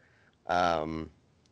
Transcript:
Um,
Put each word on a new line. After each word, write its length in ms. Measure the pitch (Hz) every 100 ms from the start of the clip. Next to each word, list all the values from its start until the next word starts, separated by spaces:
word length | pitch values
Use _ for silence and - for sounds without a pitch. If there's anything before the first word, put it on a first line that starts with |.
| _ _ _ _ -
Um, 640 | 90 90 82 78 80 80 - _ _ _